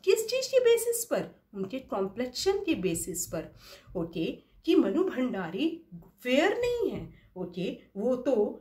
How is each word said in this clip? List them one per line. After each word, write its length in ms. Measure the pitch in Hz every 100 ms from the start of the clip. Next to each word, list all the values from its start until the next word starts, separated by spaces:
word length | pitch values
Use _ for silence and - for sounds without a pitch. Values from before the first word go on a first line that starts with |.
किस 240 | 381 453 -
चीज़ 200 | 508 508
के 120 | 523
basis 460 | 480 466 480 466 -
पर, 360 | 196 - - _
उनके 260 | 202 190 262
complexion 840 | - 208 190 233 247 - 381 392
के 120 | - 226
basis 500 | 180 170 - 165 -
पर, 300 | 165 156 - - - - 185
ओके, 300 | 165 170 185 - _ _ -
कि 100 | 349
मनु 280 | 202 262
भंडारी 840 | - - 254 196 165 190 320 339 - 170 - _
fair 340 | 247 262 381 480
नहीं 320 | 480 480 381
है, 220 | - 165 - _ 180
ओके, 400 | 180 185 202 - - 196
वो 180 | 240 247
तो 300 | 285 233 208 -